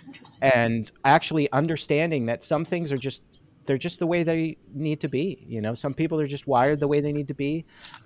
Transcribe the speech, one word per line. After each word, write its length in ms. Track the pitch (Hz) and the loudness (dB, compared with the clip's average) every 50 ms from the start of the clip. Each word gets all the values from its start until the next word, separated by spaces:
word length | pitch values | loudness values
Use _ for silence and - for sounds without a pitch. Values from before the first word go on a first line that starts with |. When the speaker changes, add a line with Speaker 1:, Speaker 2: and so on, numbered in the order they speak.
| - | -20
Speaker 1:
Interesting. 440 | - - - - - - - 135 135 127 | -20 -20 -18 -16 -14 -6 0 4 4 6
Speaker 2:
And 360 | 120 117 113 117 117 107 - - - - | 6 4 2 0 -2 -4 -8 -8 0 4
actually 480 | 135 147 170 - - 160 156 143 - | 6 6 6 4 2 0 0 0 2
understanding 720 | - 135 151 165 160 143 - - 151 147 160 170 160 139 117 | 2 2 2 0 -2 -4 -2 0 0 2 2 2 0 0 0
that 160 | 117 - - | 0 -2 -4
some 220 | - - 160 147 165 | -2 -2 -2 0 0
things 260 | - 185 170 170 143 | -2 -2 -4 -2 -2
are 60 | 139 131 | -4 -4
just, 240 | 120 135 - - _ _ _ _ _ _ _ _ - | -4 -6 -8 -8 _ _ _ _ _ _ _ _ -2
they're 120 | - 139 127 | -2 -2 0
just 200 | - 175 - - | -2 -4 -4 -2
the 60 | 175 | -2
way 160 | 165 175 175 | 0 2 2
they 340 | 165 165 165 165 160 160 - _ _ - | 2 2 0 0 0 -2 -4 _ _ -12
need 280 | - 139 156 151 151 147 | -8 -4 -2 -2 -2 -2
to 80 | - 147 | -4 -2
be. 360 | - 135 165 196 139 - - - | -2 0 -2 -2 -4 -8 -10 -10
You 120 | 113 113 | -6 -4
know, 140 | 104 107 120 | -4 -4 -4
some 200 | - - 143 135 | -4 -4 -6 -2
people 260 | - 160 160 160 156 | -2 -2 0 0 0
are 60 | 151 | -2
just 200 | 139 143 139 - | -2 -4 -6 -2
wired 340 | 139 135 120 127 143 151 143 | 2 4 4 6 4 4 2
the 80 | 147 143 | 2 2
way 120 | 147 147 | 2 2
they 120 | 143 147 | 2 0
need 160 | 147 147 143 139 | -2 -4 -4 -6
to 60 | 143 | -6
be, 300 | - 139 143 151 165 165 _ - - - - - - - | -4 -4 -2 -4 -4 -6 _ -20 -20 -20 -20 -16 -8 -4